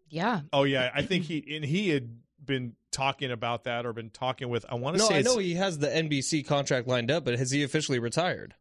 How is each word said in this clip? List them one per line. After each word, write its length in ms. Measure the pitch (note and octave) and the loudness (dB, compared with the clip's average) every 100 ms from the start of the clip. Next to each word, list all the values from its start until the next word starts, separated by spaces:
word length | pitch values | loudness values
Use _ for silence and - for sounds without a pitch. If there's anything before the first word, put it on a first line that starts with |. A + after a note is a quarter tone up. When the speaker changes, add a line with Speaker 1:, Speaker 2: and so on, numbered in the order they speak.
| _ | _
Speaker 1:
Yeah. 320 | D3+ G#3 G3+ D3 | -2 0 -2 0
Speaker 2:
Oh 140 | C#3 | 2
yeah, 260 | C#3 C3+ B2+ | 4 4 2
I 80 | C#3+ | 0
think 220 | C#3+ F#3 | 0 0
he, 320 | D#3+ D#3 C#3 D#3 | 0 -4 -4 -6
and 80 | |
he 260 | C#3 F3+ G3+ | -2 0 2
had 180 | C#3+ A#2 A#2 _ _ | 2 0 -12 _ _
been 320 | C3+ C3+ B2 - _ | -4 -2 -4 -10 _
talking 380 | - C3+ - C3+ | -2 -2 -2 -4
about 340 | A#2 A#2 A#2+ | -2 -2 -2
that 200 | B2 A#2+ | -2 -4
or 80 | A#2+ | -4
been 160 | A2+ A2+ | -8 -10
talking 400 | - B2+ B2+ B2 | -4 -4 -2 -2
with, 160 | A#2 - | -4 -2
I 40 | A#2+ | -4
wanna 200 | C3 F#3 | 0 2
Speaker 3:
No, 100 | A3 | 4
Speaker 2:
say 80 | D#3+ | 4
Speaker 3:
I 20 | |
Speaker 2:
it's 80 | A#3+ | 4
Speaker 3:
know 120 | A#3+ | 2
he 160 | F3+ | 0
has 240 | E3+ G3 D3+ | 0 0 0
the 160 | C#3+ | 0
N 140 | D#3+ D#3 | 0 0
B 140 | C#3+ | 0
C 200 | - D#3 | 0 -2
contract 440 | - C#3+ C3+ C3+ B2 | 0 0 2 0 2
lined 220 | B2 A#2 | 0 2
up, 140 | D#3+ | 0
but 140 | B2 A#2+ | 0 0
has 120 | B2+ | 0
he 120 | C#3+ | 0
officially 360 | C#3 D#3 D3 B2 | 2 0 0 0
retired? 560 | A#2 D#3+ F3 A2 G1+ - | 0 0 -2 -4 -10 -18